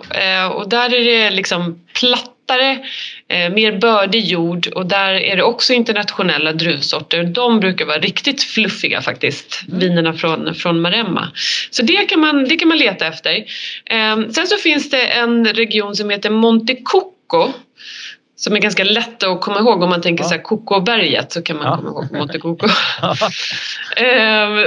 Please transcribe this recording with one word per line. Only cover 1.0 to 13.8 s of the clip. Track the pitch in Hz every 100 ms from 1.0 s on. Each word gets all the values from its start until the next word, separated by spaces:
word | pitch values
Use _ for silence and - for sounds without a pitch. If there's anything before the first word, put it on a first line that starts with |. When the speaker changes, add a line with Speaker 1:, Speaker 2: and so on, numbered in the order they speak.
| 240
Speaker 1:
det | 226 214
liksom | 190 190 180 175 165 _ -
plattare, | 247 160 - _ - 254 269 262 - - - - -
eh, | 180 175
mer | 202 220 196
bördig | 233 220 196 226 190
jord | 175 170 175 170
och | - 185
där | 196 196
är | 190 - 190
det |
också | 170 233 -
internationella | 247 233 208 202 - 185 147 156
druvsorter. | 160 165 147 143 151 151 165
De | 175 175 247 226
brukar | 190 185 151
vara | 151
riktigt | 185 - - 269
fluffiga | - - 202 - - -
faktiskt, | 131 - - 139 - - -
Speaker 2:
Mm. | 180
Speaker 1:
vinerna | 185 175 160
från, | 160 165 160 156 165
från | 180 165
Maremma. | 170 214 208 - - - - - -
Så | -
det | 233 381 403
kan | 381
man, | 311 285 262
det | 330
kan | 330
man | 320
leta | 247 180 160
efter. | 160 156 180 214 - - -